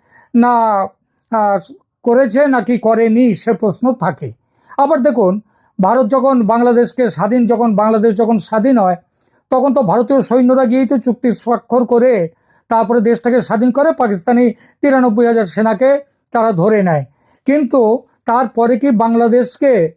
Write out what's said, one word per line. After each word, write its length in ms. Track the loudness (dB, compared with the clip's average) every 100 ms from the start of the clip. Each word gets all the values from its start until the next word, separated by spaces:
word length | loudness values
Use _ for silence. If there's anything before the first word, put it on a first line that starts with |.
| _ _ _ 0
না, 480 | 2 2 0 -2 -4 -10 _ _ _
আহ, 420 | -2 -2 -2 -6 -20 _ _
করেছে 440 | -2 0 2 2 2
নাকি 320 | 0 0 -2
করেনি, 560 | 0 0 2 2 2 0
সে 180 | -2
প্রশ্ন 400 | -2 -2 -2 -2
থাকে। 400 | -2 -4 -4 -10 -14 _ _ _ -4
আবার 240 | 0 0
দেখুন, 380 | 0 0 0 -2 -6 _ _ -2
ভারত 300 | 0 0 0
যখন 360 | 0 0 0 0
বাংলাদেশকে 640 | 0 2 2 0 -2 -4
স্বাধীন, 360 | -2 -2 0 0
যখন 300 | 0 0 0
বাংলাদেশ 380 | 0 0 0 0
যখন 240 | 0 -2
স্বাধীন 400 | -2 -2 0 2
হয়, 180 | 0 -2 _ _ _ _ _
তখন 240 | -2 0 0
তো 80 |
ভারতীয় 380 | 0 0 0 0
সৈন্যরা 440 | 0 0 2 2 0
গিয়েই 220 | 0 0
তো 120 | -2
চুক্তি 320 | -2 -2 -4
স্বাক্ষর 560 | -4 -4 -6 -2 -2 0
করে 420 | 2 2 0 -2 -8 _ _ -4
তারপরে 320 | -2 0 0
দেশটাকে 400 | 0 0 0 -2
স্বাধীন 320 | 0 -2 0
করে। 200 | 0 0
পাকিস্তানি 580 | 0 -2 -2 0 0 0 -2 _ _
তিরানব্বই 460 | 0 2 2 2 0
হাজার 180 | 0 -2
সেনাকে 560 | -2 -2 0 0 0 -4 _ _
তারা 200 | -2 -2
ধরে 300 | 0 0 0
নেয়। 220 | 0 -2 -4 _ _ _ -2
কিন্তু 580 | -2 0 0 2 0 -6 _ -4
তারপরে 540 | -2 -2 -2 0 0
কি 120 | 0
বাংলাদেশকে 1000 | 0 0 0 2 0 -2 -2 0 2 0